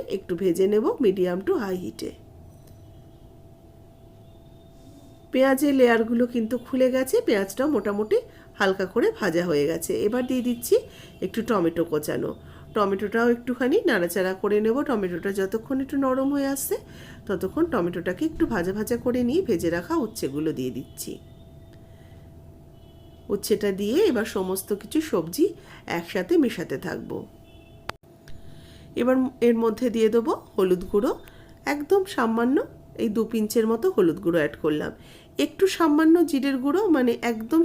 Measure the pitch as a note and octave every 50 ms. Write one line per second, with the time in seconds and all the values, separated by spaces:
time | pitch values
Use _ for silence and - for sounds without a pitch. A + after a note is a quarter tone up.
0 | C5+ - - G3 - - F3+ E3+ G3 F3+ E3+ F#3 F#3+ G#3 G#3 G#3+ A#3+ G4 A#4+ -
1 | B3+ F#3+ F#3 G3 F3+ F3+ F3 F#3+ G3+ F4 G4 D4+ G#3 F#3+ F#3 F#3 F3+ - - -
2 | - - - - - - - - - - - - - - - - - - - -
3 | - - - - - - - - - - - - - - - - - - - -
4 | - - - - - - - - - - - - - - - - - - - -
5 | - - - - - - - B3+ C4 C4+ C4 C4+ D4+ C#4+ C#4 C4 B3 A#3+ A3+ A3
6 | A3+ A3+ A#3+ A#3 B3 A#3+ - A#3 A3 A3 B3+ A#3+ - - C4+ B3+ B3+ B3+ B3+ C4
7 | C4 C4 G4+ A#4+ A#4 D#4+ A3+ F#3+ G3 F#3+ - - C4+ D#4+ C#4+ G#3 G3 G#3 G3+ G#3
8 | G#3+ G#3+ G4+ B4 - - - - - - - - G3+ F#3+ F#3+ F#3+ F#3+ F#3 - A#3
9 | E4+ A4+ A4+ - G#3+ F3 D#3+ F3 F3 F3+ D3 D3 C#3+ D#3+ D#3+ E3 - - F3+ -
10 | - G#3 A#3+ B3+ B3 B3+ B3+ B3+ A3+ B3 A#3 A#3+ - - G4+ B4+ - - - -
11 | - - - - A#3+ F#3 - A3+ - - A3 F#3+ E3+ E3 E3 E3+ E3 E3+ D#3 D3+
12 | D3+ D#3+ C#3+ - - - - - - - - - - - - A3 G3+ G3 G3 G3
13 | G#3+ G3 A3+ A3+ A#3+ A#3+ A#3+ A#3+ - C4 B3 - B3+ B3+ E4 A#4+ - E4 A#3 F#3
14 | E3+ F3 - G3 F#3 F#3 F#3+ F#3+ - G3+ G#3 G#3 G#3+ A3 A#3 C#4+ C#4+ D4 B3 G#3+
15 | F#3+ F3+ F3 E3 F#3 G3 G3 G3+ F#3+ F#3+ A3 A3 A#3 - C4+ C4+ C4+ C4+ D4 C#4
16 | C4+ C4 C4 C4+ C4+ C#4 C#4+ C#4+ C4+ C4+ C#4 C4+ - - G#4 - - - - -
17 | - - - - - - F#3+ F3+ F#3+ F#3 - - - - - F#3+ E3+ F3 F3 F3
18 | E3+ F3+ F3+ - D#4 D#4+ - - E4 - A#3 F3+ E3+ F#3 F#3+ G#3+ G#3 - A#3+ A#3
19 | - B3 A#3+ B3 B3 A#3 C#4+ F#4 F#4 - F#3+ E3+ F3 E3 E3+ F3 F3 - E4 E4
20 | A#3 - - - - C3+ C#3 D3+ D#3+ D#3 D3 B2+ C3 B2+ A2+ B2 - - - -
21 | - - - - - - - - - - - - - - - - - - - -
22 | - - - - - - - - - - - - - - - - - - - -
23 | - - - - - - G3+ G3 - - G#3+ G3+ G#3 G3+ G3 F#3 G#3 G#3 B3+ F4+
24 | A4+ F4+ B3 G#3 A3 - - G3+ F#3 F#3 F#3+ F#3+ - - G#3 G3 - - - D#4
25 | D#4+ - A#3 F3+ E3 E3+ - - F4 - - - - - - - - - - E3+
26 | E3+ - - F#3+ F3+ - F4 E4+ C4+ A3 - F#3 D#3 - C#3 - - D#3+ - -
27 | - - - - - - - - - - - - - - - - - - - -
28 | _ - - - - - - - - - - - - - - - - - - A#3+
29 | A#3+ B3+ C4 C4 C4 - - - A#3 A#3+ A#3 A3+ A3+ A3+ A3 - B3+ A#3 G3+ A3+
30 | A3 G#3+ A3+ A#3 A3+ D#4 - - - - - G#3 F#3+ F#3 F#3 F3+ F3+ - - G3+
31 | A#3 E4 - - - - - - - - - - - C4+ D4 D4 D4 - G4 G4+
32 | F#4+ - - C#4+ A#3 A3 A3 A#3 A#3 B3+ C#4 G4 D5+ - - - - - - -
33 | A3+ A3+ G3 A3+ G#3+ A3 A#3+ A3 G#3+ G#3+ - A#3 A3 A3 A3+ A3+ F#4 F#4+ F#4+ -
34 | F#3 D#3+ D3 F#3 - E3+ E3+ D#3+ D3 D3+ - - - D3+ D3+ D3+ E3+ D#3 - -
35 | - - - - - - - - C#4+ D4 - - F#4+ F#4 - - E4+ D4+ D4 D#4
36 | D#4+ D#4+ E4 F4 E4 - C#4+ C4 C4 C#4 C4+ B3 B3+ C#4+ D4+ F#4+ A4+ F#4 D#4 C4
37 | B3 A#3+ A#3+ - - A#3+ A3+ A3 A3+ - D#4+ E4 E4+